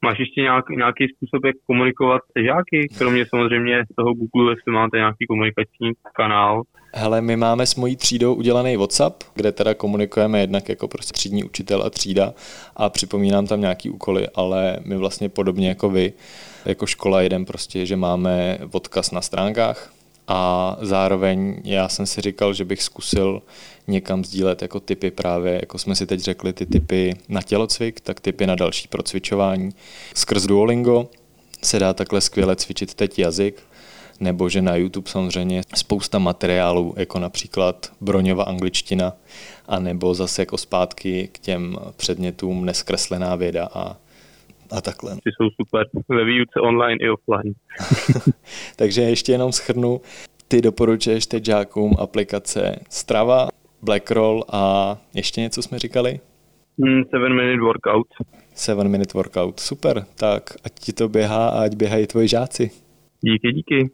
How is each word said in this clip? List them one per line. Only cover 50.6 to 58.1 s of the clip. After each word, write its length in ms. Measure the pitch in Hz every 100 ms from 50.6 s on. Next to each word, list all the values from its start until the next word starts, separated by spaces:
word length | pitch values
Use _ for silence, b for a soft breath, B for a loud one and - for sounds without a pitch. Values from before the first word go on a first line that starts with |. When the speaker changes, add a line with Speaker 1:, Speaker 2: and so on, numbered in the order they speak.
Speaker 2:
doporučuješ 640 | 117 104 117 113 117 110 110
teď 180 | 117 110
žákům 500 | 104 101 - 107 101
aplikace 800 | 101 107 101 101 - - 95 98 -
Strava, 580 | - - 113 117 127 127 - _ _
Blackroll 600 | 107 101 - 113 110 110 -
a 460 | 104 98 98 98 104 _
ještě 280 | - - -
něco 200 | 113 -
jsme 180 | 120 123
říkali? 400 | 120 127 123 139 _ _ _ _ _ -
Speaker 1:
Hmm, 200 | 131 131 131
seven 240 | 131 127
Minute 280 | 127 123 127
Workout. 460 | 113 113 - 107 120